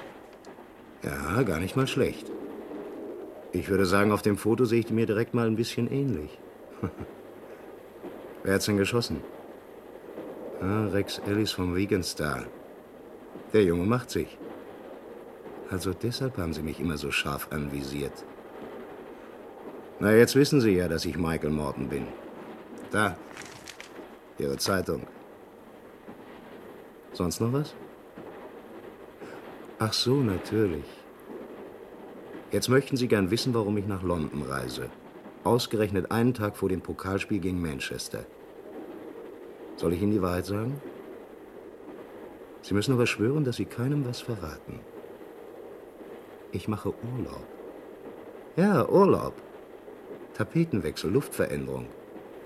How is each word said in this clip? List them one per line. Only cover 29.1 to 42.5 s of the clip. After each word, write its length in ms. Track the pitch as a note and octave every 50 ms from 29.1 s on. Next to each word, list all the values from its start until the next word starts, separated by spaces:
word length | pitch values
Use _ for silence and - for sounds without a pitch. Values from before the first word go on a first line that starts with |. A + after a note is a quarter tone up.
| - - - - - - - - - - - - - -
Ach 140 | A2 A2 -
so, 240 | - - A#2 C3
natürlich. 680 | C#3+ C3+ G#2+ F#2+ E2+ - - G#2 A2 A2 F#2+ D#2+ D2 C2+ - - - - - - - - - - - - - - - - - - - - - - - - - - - - - - - - -
Jetzt 180 | - G2+ - -
möchten 280 | B2 C#3 C#3 - -
Sie 120 | B2 B2 A2+
gern 220 | A#2 G#2 F#2+ F2
wissen, 240 | G#2+ A#2 - C3+ A#2
warum 220 | A#2 G#2+ G2 G#2+ G#2
ich 80 | F#2+
nach 160 | G#2 G2+ F#2 F2+
London 400 | F2+ F2 E2+ D2+ - - D2 C#2+
reise. 480 | B1+ C2+ C2+ B1+ B1+ B1 B1+ B1+ B1 - - - - - - - - - - -
Ausgerechnet 640 | F#2 A2+ A#2+ - - - G#2+ G#2+ G2 G2 F#2+ F2 -
einen 240 | - A2+ A#2 B2+ A#2+
Tag 220 | G#2+ G#2+ G#2 G2+
vor 120 | - G2 F#2
dem 120 | F#2 F2
Pokalspiel 600 | - - E2 - - F#2+ G2 G2 - - A2 G2
gegen 200 | E2+ F#2 F#2 F2+
Manchester. 640 | F2 D#2+ C#2+ B1+ - - C2+ B1 - - - A1 - - - - - - - - - - - - - - - - - - - - - - - - - - - - - - -
Soll 180 | - - E2+ E2+
ich 80 | E2+ G2+
Ihnen 100 | G#2 G#2+
die 100 | G#2 F2+
Wahrheit 240 | F2+ F2 F2+ F#2
sagen? 340 | F#2 G2+ G#2 A2 B2 C#3+ C#3+ - - - - - - - - - - - - - - - - - - - - - - - - - - - - - - - - - -